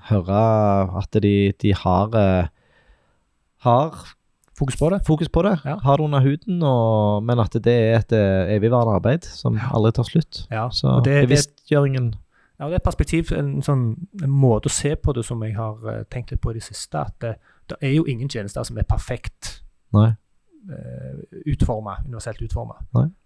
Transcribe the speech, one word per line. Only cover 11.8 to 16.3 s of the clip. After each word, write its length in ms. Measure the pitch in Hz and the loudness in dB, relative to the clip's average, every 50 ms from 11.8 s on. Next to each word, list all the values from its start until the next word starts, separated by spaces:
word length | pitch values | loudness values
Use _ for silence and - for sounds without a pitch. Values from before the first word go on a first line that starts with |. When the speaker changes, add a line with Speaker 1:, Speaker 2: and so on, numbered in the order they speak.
| 143 139 135 131 123 117 107 - - _ _ _ _ _ _ _ | 2 2 0 -2 -2 -4 -4 -8 -14 _ _ _ _ _ _ _
Speaker 2:
Ja, 60 | 143 | -8
og 40 | 147 | -4
det 100 | 170 185 | -4 0
er 80 | - - | 0 0
et 80 | 160 | 0
perspektiv, 340 | - 156 - - 160 165 - - | 0 -2 0 0 -2 0 0 -2
en 240 | - 147 143 139 143 135 | -4 -2 -2 -4 -4 0
sånn, 440 | - 143 135 123 113 110 - 170 - _ 202 160 | 0 0 2 2 0 -2 -6 -10 -14 _ -6 -2
en 80 | 135 | 0
måte 360 | 139 139 135 127 113 107 - | 2 4 4 4 4 4 2
å 40 | - | -2
se 240 | - - - 143 151 | -4 -2 -2 -2 -4
på 160 | 156 - - 135 | 0 0 0 0
det 100 | 120 113 | 0 -4
som 180 | - 123 117 110 | -6 -6 -6 -6
jeg 120 | 110 107 | -6 -6
har, 220 | 101 113 110 110 110 113 | -6 -6 -6 -8 -10 -10
eh, 180 | 110 110 110 107 _ | -10 -8 -8 -10 _
tenkt 200 | - 127 117 - | -10 -10 -10 -6